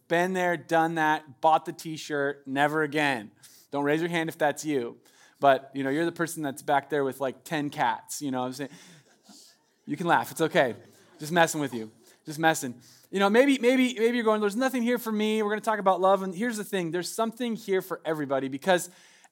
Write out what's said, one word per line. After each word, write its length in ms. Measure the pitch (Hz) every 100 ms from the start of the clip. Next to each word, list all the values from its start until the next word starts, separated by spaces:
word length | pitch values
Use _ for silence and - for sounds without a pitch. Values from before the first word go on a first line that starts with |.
| -
Been 240 | 170 180
there, 240 | 185 180 170
done 380 | 127 165 165
that, 480 | 165 156 156 - 127
bought 240 | 160 160 175
the 80 |
t-shirt, 720 | - 165 156 - 147 139 139 -
never 360 | 135 147 156
again. 480 | 151 147 147 127 104 _ - - _
Don't 120 | 139
raise 160 | 143 156
your 80 | 170
hand 220 | 170 160
if 80 | -
that's 260 | 151 143
you. 320 | 156 143 117 117 _ _ _ -
But, 320 | 143 131 131
you 100 | 139
know, 60 | 135
you're 160 | 143 170
the 60 |
person 300 | 170 165 165
that's 200 | 147 127
back 260 | - 143 139
there 160 | 147
with, 160 | 135 127
like, 240 | 135 123
ten 240 | - 156 143
cats, 540 | 151 123 110 - -
you 80 | 147
know 100 | 131
what 60 | 127
I'm 60 |
saying? 160 | 127 139 - - 160 _ _ _ - - _ _ _ -
You 100 | 143
can 100 | 170
laugh. 240 | 143 117
It's 100 | -
okay. 360 | 160 175 131 104 - _ _ -
Just 140 | 151
messing 280 | 175 160 156
with 140 | 139
you. 160 | 117 110 - _ _
Just 140 | - 151
messing. 360 | 160 160 131 117 - - _
You 80 | 190
know, 100 | 196
maybe, 300 | 226 277 254
maybe, 360 | 233 262 254 196
maybe 180 | 226 240
you're 80 |
going, 160 | 220 214
"There's 140 | 208
nothing 300 | 202 262 254
here 140 | 233 247
for 120 | 226
me. 320 | 214 214 220
We're 60 | 208
gonna 120 | 208
talk 180 | - 214
about 200 | 196 180
love." 220 | 190 196
And 100 | 190
here's 260 | 175 240 220
the 40 |
thing. 300 | 202 196 165
There's 180 | 175 175
something 460 | - 226 220 247 214
here 260 | - 190
for 180 | 180 165
everybody, 420 | 156 156 139 135 135
because 420 | 135 190 180 - - - _ _